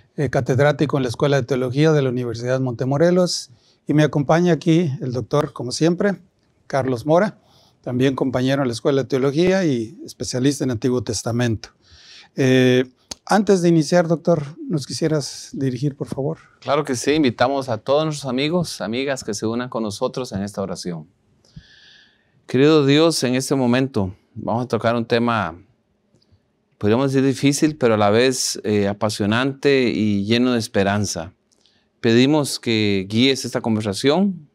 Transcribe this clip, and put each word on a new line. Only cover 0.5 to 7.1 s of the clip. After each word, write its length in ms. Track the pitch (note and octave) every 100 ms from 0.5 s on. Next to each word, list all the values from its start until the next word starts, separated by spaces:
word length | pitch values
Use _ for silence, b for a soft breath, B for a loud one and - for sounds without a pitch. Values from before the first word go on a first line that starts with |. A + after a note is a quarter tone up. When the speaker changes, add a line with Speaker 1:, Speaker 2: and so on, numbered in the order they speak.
| B2+ C#3+ C#3+ D3+ C#3+
Speaker 1:
en 60 |
la 60 | B2+
Escuela 280 | A2 C#3+ C#3
de 60 |
Teología 480 | B2 C3 B2+ C3 D#3
de 80 | D3+
la 80 | C3
Universidad 500 | B2 A#2+ A2+ B2 C3
Montemorelos, 920 | C3 A#2 C3 C#3 E3+ F3+ F3 - - b b b -
y 60 |
me 100 | D3+
acompaña 500 | D3+ D3+ C#3 E3 F3
aquí 380 | D3+ E3+ E3 E3+ C#3
el 120 | C3
doctor, 400 | B2 G#2+ D3 D3
como 180 | - B2
siempre, 460 | A#2+ D#3+ F3 G3+ F#3 _ _ _ _ -
Carlos 380 | C#3 C3 B2
Mora, 320 | D3+